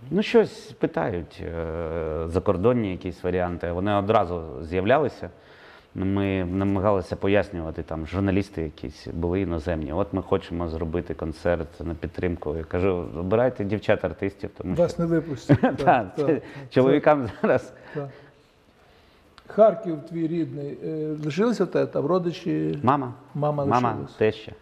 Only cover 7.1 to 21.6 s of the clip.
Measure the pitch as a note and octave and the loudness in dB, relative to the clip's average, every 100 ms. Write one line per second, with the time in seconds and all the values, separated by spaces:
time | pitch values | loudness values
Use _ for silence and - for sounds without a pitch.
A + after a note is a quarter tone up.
7.1 | F2+ G2 G2+ F2+ F2 D#2+ D#2+ D#2+ D#2+ D#2 | -2 2 2 2 -4 -8 -8 -8 -6 -4
8.1 | F2+ G2 F#2+ G2 - D#2+ - B1+ - - | 0 2 2 0 -4 -6 -6 -12 -12 -10
9.1 | D2+ E2+ F2+ G2 E2+ D2+ E2 D2 D#2 G2+ | -4 -2 0 0 -2 -2 -4 -2 -4 -2
10.1 | F#2+ - F#2+ - E2+ E2+ D#2+ E2 E2+ E2+ | -4 0 -2 -2 -6 -4 -4 -4 -4 -4
11.1 | D#2+ E2 D#2 E2+ E2+ D#2+ - E2 E2 E2 | -6 -6 -4 0 0 -2 -8 -8 -6 -8
12.1 | - F2+ E2+ - D#2 D#2+ F#2 F#2+ F2+ C2 | -4 -4 -4 -4 -6 -4 0 0 0 -4
13.1 | B1+ F2+ A2 B2+ B2+ G#2 G#2 - G2+ F#2 | -6 0 2 2 0 -4 -4 0 0 0
14.1 | D#2+ G2 - F2 - F2+ F#2 E3+ - E3+ | -4 -6 -6 -14 -10 -4 0 0 2 0
15.1 | E3 D#3 C3 - D3 B3+ C3+ D3 C#3+ G2 | 0 0 -8 2 4 4 2 4 4 2
16.1 | - C#3+ C#3 - - - - C3 C#3+ D#3 | -2 0 0 -2 -16 -2 4 6 6 6
17.1 | D3+ A#2+ - A3 C3 - - - D#3 C#3+ | 4 2 -2 2 2 0 -18 -12 -10 -10
18.1 | - - _ _ _ _ _ _ _ _ | -14 -20 _ _ _ _ _ _ _ _
19.1 | _ _ - _ - A3 F#3 F#3 D#3 C#3+ | _ _ -20 _ 6 6 6 -4 -6 -6
20.1 | E3+ D#3+ E3+ D3+ C3+ C#3+ D3 E3+ D#3 D#3 | -4 -2 0 -2 -4 -8 -8 -6 -4 -4
21.1 | D3+ D3+ D3 A3+ A3 | -4 -4 2 2 2